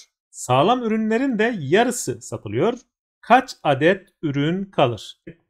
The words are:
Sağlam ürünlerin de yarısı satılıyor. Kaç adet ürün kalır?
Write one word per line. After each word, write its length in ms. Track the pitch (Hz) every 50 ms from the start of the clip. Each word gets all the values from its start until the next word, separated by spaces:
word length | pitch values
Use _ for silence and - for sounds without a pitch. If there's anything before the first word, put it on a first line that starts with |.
| - _ _ _ _ _
Sağlam 520 | - - - - 127 131 147 202 247 262 240
ürünlerin 560 | 220 220 220 220 214 226 247 277 277 247 196
de 180 | 214 240 247 190
yarısı 600 | 143 127 156 208 247 262 - - - - 113 104 -
satılıyor. 520 | - 117 - - 104 98 120 165 220 247 240 - _ _ _ _ _ _ _
Kaç 300 | _ - 226 262 262 - - - -
adet 460 | 160 139 123 147 170 196 196 - _ _ _ -
ürün 420 | 151 135 143 143 156 175 190 196
kalır? 580 | 190 - - 147 123 113 104 - - - _ _ 170 - _ _ _